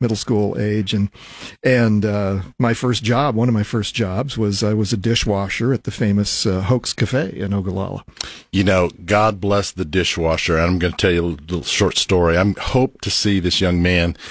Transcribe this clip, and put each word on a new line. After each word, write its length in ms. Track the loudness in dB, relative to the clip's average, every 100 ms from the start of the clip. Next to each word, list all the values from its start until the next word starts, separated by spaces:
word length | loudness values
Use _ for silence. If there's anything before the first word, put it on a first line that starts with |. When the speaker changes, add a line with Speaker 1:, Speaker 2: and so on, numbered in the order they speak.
Speaker 1:
middle 160 | -2 -2
school 380 | 0 0 0 0
age, 320 | 0 0 0
and, 180 | 0 -2 -4 -20 -18 -18 -4
and, 400 | 2 4 4 2
uh, 360 | 2 0 0 -2 -4 -2
my 160 | 0
first 280 | 0 0 0
job, 320 | 0 0 2
one 140 | 2 2
of 60 |
my 80 | 2
first 300 | 0 -2 -4
jobs, 420 | -2 -2 -2 -4 -2
was 260 | -2 0
I 120 | 0
was 180 | 0 0
a 40 | 0
dishwasher 760 | 0 0 0 0 -2 -2 -2
at 120 | -2
the 60 | -4
famous, 540 | -2 2 2 0 -2 -2
uh, 140 | 0
Hoax 300 | 0 0 -2
Cafe 400 | -4 -2 -2 -4 -6
in 180 | -4
Ogallala. 500 | -2 -2 -4 -6 -8 -14 -12 -12 -12 -4
Speaker 2:
You 120 | 0
know, 260 | 2 4 2 -2
God 360 | 0 2 2 0
bless 320 | 0 0 0
the 140 | -6 -2
dishwasher. 720 | 0 0 0 0 0 0 2
And 100 | 2
I'm 120 | 2
gonna 160 | 0 0
tell 140 | 2
you 140 | 2
a 20 | 0
little 360 | -4 -6 -6
short 320 | -4 0 0 0
story. 400 | 0 2 4 4
I'm 180 | 2 0
hope 440 | -2 0 0 -2
to 100 | -6
see 300 | -2 0 2
this 200 | 0 0
young 220 | 2 2
man 320 | 2 2 0 -2 -12